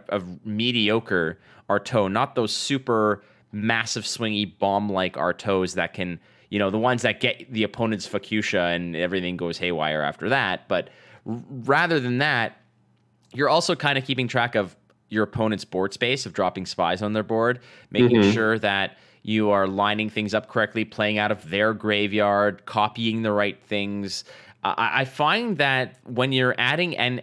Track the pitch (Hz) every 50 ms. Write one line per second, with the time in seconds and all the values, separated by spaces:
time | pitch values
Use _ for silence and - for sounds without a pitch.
0 | - - - 104 90 90 90 - - 107 107 107 113 123 123 120 107 104 107 113
1 | 110 - 101 90 82 80 90 - _ - - - _ _ 101 101 - - - 113
2 | 101 95 98 110 131 139 - 131 117 107 - - - - 139 135 131 - 120 113
3 | 107 107 104 101 - _ _ _ _ _ - 104 104 113 113 113 113 117 - 117
4 | 104 - - - 120 110 107 104 104 95 101 _ 101 98 98 101 104 104 98 95
5 | 92 90 - - 73 90 87 - - 104 98 95 92 90 90 92 85 85 - -
6 | 92 90 87 82 - _ _ _ _ _ - 104 101 98 95 110 113 123 127 117
7 | 117 117 104 - - 123 113 - - - 127 110 110 104 - - 113 113 110 98
8 | - - - 101 - - 110 107 104 - - 95 87 87 85 87 87 87 85 80
9 | 87 87 92 95 90 90 90 85 87 85 85 - 92 90 87 80 76 78 78 76
10 | 73 71 76 - - 101 127 139 120 98 92 80 - _ 98 87 80 - - -
11 | - - - - _ - 110 123 - - 139 131 113 120 139 151 170 175 165 151
12 | 123 123 123 123 143 151 143 120 113 - - - _ _ _ _ _ _ _ _
13 | _ _ _ _ _ _ - 120 143 139 147 165 170 - 175 - - 143 139 135
14 | 127 - 135 131 127 113 - 127 117 120 117 110 101 90 - _ _ _ _ _
15 | _ _ 104 107 107 101 - 113 110 110 107 95 - - - 90 95 98 - -
16 | 123 120 131 135 - 98 82 - 95 90 - 98 92 - - - 90 85 87 92
17 | 104 104 107 110 104 - 113 113 113 120 123 123 - - - - - _ - 110
18 | 127 120 120 113 104 98 107 113 110 110 113 110 107 104 98 98 98 95 - -
19 | - - _ _ _ - 110 110 107 104 101 98 98 95 98 98 101 104 107 107
20 | 110 107 - 113 107 101 107 107 104 - - 120 107 104 - 113 110 110 - -
21 | 107 104 107 107 104 104 107 98 - 78 87 101 104 110 110 104 107 107 104 104
22 | 104 101 98 107 104 101 101 101 104 104 95 - _ - - 110 104 110 - 117
23 | 113 113 110 113 113 110 104 104 104 104 98 - _ _ 110 104 101 101 101 101
24 | 101 98 - - - - - - - - - _ - 98 - - 117 - - 123
25 | 135 131 - - 147 151 180 220 240 233 202 143 147 139 135 131 127 - - _
26 | _ - 123 113 127 135 135 131 127 127 123 - 120 127 143 160 180 175 - -
27 | 113 123 123 123